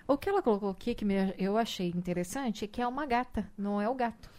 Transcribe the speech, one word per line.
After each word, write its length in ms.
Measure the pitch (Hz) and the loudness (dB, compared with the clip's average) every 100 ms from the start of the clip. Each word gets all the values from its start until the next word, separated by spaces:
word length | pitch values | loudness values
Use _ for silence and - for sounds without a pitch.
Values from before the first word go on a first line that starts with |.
| - | 0
O 100 | 285 | 2
que 100 | - | 2
ela 140 | 392 | 2
colocou 280 | 247 202 202 | 4 2 2
aqui, 240 | 190 - | -4 -4
que 100 | 233 | -2
me, 100 | 208 196 190 - | 2 2 2 2
eu 180 | 190 214 | 0 2
achei 320 | 226 - 180 | 0 0 -2
interessante, 760 | 175 180 175 180 269 262 - | -2 -2 -2 -2 -2 -2 -4
é 40 | 202 | -6
que 140 | - | -2
é 40 | 247 | -2
uma 200 | 262 294 | -2 0
gata, 420 | 240 247 - 190 - | 0 0 -4 -6 -4
não 240 | 202 208 | -2 0
é 80 | 208 | 0
o 60 | |
gato. 340 | 262 233 - - | 0 -2 -4 -16